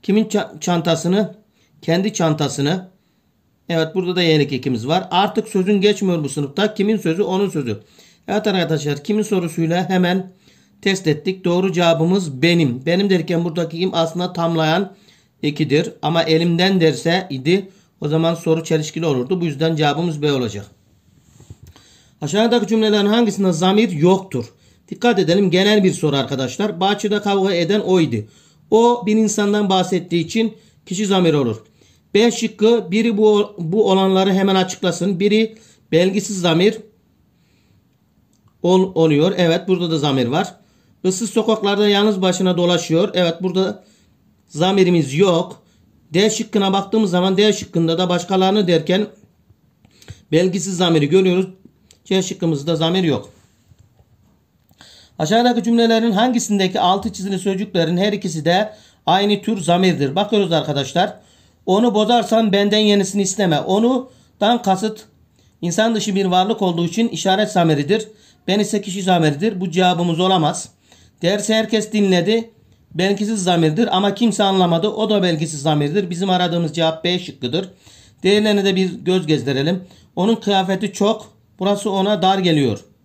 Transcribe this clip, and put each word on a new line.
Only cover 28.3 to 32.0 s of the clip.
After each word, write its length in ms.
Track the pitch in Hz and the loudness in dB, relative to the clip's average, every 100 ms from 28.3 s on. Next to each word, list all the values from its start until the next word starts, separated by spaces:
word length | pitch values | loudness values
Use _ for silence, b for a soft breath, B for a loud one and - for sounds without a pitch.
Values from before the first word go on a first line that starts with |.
| b b b _ | b b b _
O 320 | 214 233 240 190 | 2 4 2 0
bir 100 | 214 | 0
insandan 540 | 214 214 208 208 202 | 0 0 0 0 2
bahsettiği 560 | 185 185 185 - 170 160 | 0 0 -2 -2 -4 -2
için 320 | 226 226 B B B - | -2 -2 B B B -10
kişi 200 | 180 208 | -6 0
zamir 280 | 190 170 | 2 4
olur. 300 | 151 120 107 _ b b b | 2 0 -4 _ b b b